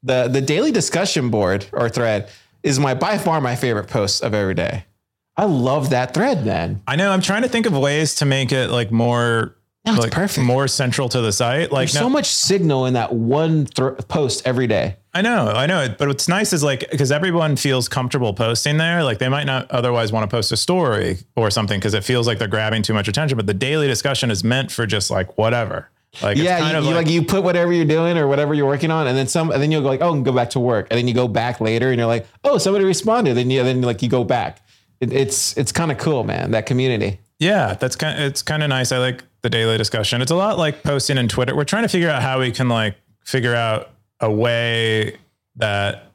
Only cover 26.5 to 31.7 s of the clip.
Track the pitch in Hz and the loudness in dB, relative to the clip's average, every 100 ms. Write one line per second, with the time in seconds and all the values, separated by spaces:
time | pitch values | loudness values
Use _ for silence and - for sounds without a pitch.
26.5 | 180 156 160 147 170 160 170 165 190 185 | 2 0 0 0 0 2 0 2 0 2
27.5 | 175 175 175 156 156 165 170 143 143 147 | 2 2 2 2 2 2 2 2 2 0
28.5 | 151 139 139 160 160 147 131 131 175 165 | 2 0 0 0 0 0 0 0 0 0
29.5 | 131 147 156 139 131 170 156 131 127 117 | 0 0 0 0 0 0 0 0 0 0
30.5 | 135 123 113 95 117 123 120 123 107 117 | 0 0 0 0 -2 0 0 0 0 -2
31.5 | 120 110 | -2 0